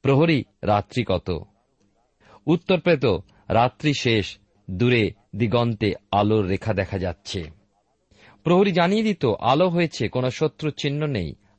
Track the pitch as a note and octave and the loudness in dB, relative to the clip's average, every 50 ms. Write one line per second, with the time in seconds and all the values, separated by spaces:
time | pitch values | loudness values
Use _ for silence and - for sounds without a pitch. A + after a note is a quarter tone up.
0 | - - C3+ C3+ D#3+ E3+ D#3+ B2+ - _ _ _ - - G#2 G#2 G#2 - - B2 | 0 2 2 4 4 2 2 0 -2 _ _ _ -2 0 0 0 0 -2 -4 -4
1 | A2+ - F#2+ F2 - - F2 D#2+ - - _ _ _ _ _ _ _ _ _ _ | -2 -2 -2 -2 -2 -4 -8 -8 -8 -14 _ _ _ _ _ _ _ _ _ _
2 | _ _ _ _ _ _ - - - C#3+ E3 E3+ - - F#3+ E3+ - F3 E3 C3+ | _ _ _ _ _ _ -20 -10 -2 -2 -2 0 0 0 0 0 2 2 0 2
3 | C3 A#2+ F#2 - - _ _ _ _ - F#2+ A2+ A#2+ B2+ - - - D3+ C#3 - | 2 2 0 0 -4 _ _ _ _ -2 2 2 2 2 0 -2 -2 -2 -2 0
4 | - B2+ A2+ G#2+ F#2 - - - _ _ _ _ _ - F#2+ F2+ A#2+ B2 B2 A#2 | 0 0 2 0 0 -4 -8 -18 _ _ _ _ _ -10 -4 -2 0 2 2 2
5 | G#2+ F2+ - _ _ _ - G#2 A#2+ G#2+ G#2+ A#2+ A#2 A#2+ A2+ G#2 A2 G2+ - - | 2 0 -4 _ _ _ -6 -4 -2 0 0 0 0 0 -2 -2 -2 -2 -2 -4
6 | _ - - G2+ G#2 G#2 A2 A2 G2+ F2 G2 F#2+ - A2+ G#2+ F#2+ F#2 - G2+ F#2+ | _ -2 0 2 2 2 2 2 0 0 -2 -4 -4 -4 -2 -2 -2 -4 -4 -6
7 | F2+ F2+ E2+ - - - - G2 D#2+ D2+ D#2 _ _ _ _ _ _ _ _ _ | -4 -6 -8 -8 -12 -12 -10 -10 -10 -12 -16 _ _ _ _ _ _ _ _ _
8 | _ _ _ _ - - - _ - D#3+ F3+ F#3 G3+ G3+ E3+ F3+ E3+ F3+ G3+ A3 | _ _ _ _ -20 -20 -16 _ -2 2 4 4 4 4 2 2 2 2 2 0
9 | A3 A3 G3 - - A#2+ G2+ - - A#2 C3 D3+ F#3 F#3 E3+ F3 E3+ D3+ - - | 0 -2 -2 0 0 -2 0 0 0 2 2 2 2 2 2 0 -2 -2 -2 -4
10 | B2 G2 - B2 B2+ B2+ B2 - D#3 D#3 - - D#3 D3+ - - - D3 C#3+ D3 | -6 -4 -2 -2 -2 -2 -2 -2 -4 -4 -4 -4 -8 -8 -6 -6 -6 -4 -4 -4
11 | D#3 D3 C3+ G2+ F2 D2+ - - _ _ _ | -4 -4 -4 -4 -4 -6 -8 -12 _ _ _